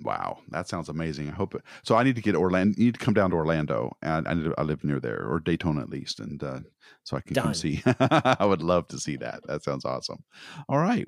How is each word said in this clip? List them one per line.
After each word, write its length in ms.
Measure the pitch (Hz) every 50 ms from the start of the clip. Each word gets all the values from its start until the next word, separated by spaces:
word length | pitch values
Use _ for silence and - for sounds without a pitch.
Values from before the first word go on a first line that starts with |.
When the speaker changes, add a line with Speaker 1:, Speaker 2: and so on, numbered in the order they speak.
Speaker 1:
Wow. 380 | - 55 50 50 50 50 - - - -
That 180 | - 80 92 -
sounds 220 | - 87 78 -
amazing. 400 | 73 80 80 80 73 71 73 73
I 20 |
hope 240 | 78 90 98 - -
it, 60 | 76 - - - - -
so 120 | - 113
I 80 | 110 123
need 120 | 135 127
to 60 | 117
get 140 | 107 104 95
Orlando, 400 | 80 92 92 90 92 92 104 104 -
you 80 | 113
need 100 | 123 117
to 40 | - -
come 100 | - 101
down 160 | 107 98 90
to 40 | 87
Orlando. 640 | 82 78 78 82 78 76 71 67 57 60 58 - - -
And 240 | 76 78 80 - -
I 60 | 82
need 80 | 85 76
to, 80 | 80 - -
I 40 | 78
live 200 | 76 76 71 -
near 160 | 73 71 65
there, 260 | 64 60 53 50 50 52
or 120 | 76 82
Daytona 420 | 78 - 85 - - 87 76 73
at 80 | 58 -
least. 300 | - 69 - - - -
And, 240 | - - 71 71 73
uh, 160 | 69 67 64 - - _ _ _ - - _ -
so 140 | - - 69
I 40 |
can 120 | - - -
come 100 | 131 -
Speaker 2:
Done. 80 | 78 -
Speaker 1:
see. 260 | - - 78 71 - -
<laughs> 160 | - - -
I 460 | - - 160 151 - 131 123 - 98
would 160 | 104 98 82
love 260 | 78 85 90 87 - -
to 100 | - -
see 160 | - - 69 64
that. 240 | 60 58 - - - -
That 160 | 73 73 -
sounds 220 | 71 69 67 -
awesome. 380 | 64 65 64 - - - - - _ _ - - - - 165 139 -
All 80 | 135 143
right. 260 | 165 196 240 202 -